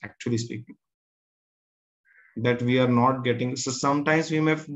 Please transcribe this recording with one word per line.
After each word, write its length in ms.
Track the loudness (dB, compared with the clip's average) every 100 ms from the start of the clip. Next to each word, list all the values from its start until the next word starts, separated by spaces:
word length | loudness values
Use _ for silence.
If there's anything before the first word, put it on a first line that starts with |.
actually 360 | -20 -10 -4 -4
speaking, 380 | -4 -10 -12 -20 _ _ _ _ _ _ _ _ _ _ _ _ _ _ _ -4
that 240 | 0 0
we 200 | 2 2
are 80 | 4
not 340 | 4 4 2
getting. 320 | 0 -2 -2
So 160 | -4 -6
sometimes 600 | -2 0 0 2 2 2
we 100 | 0
may 120 | 0
f-, 140 | 0 -4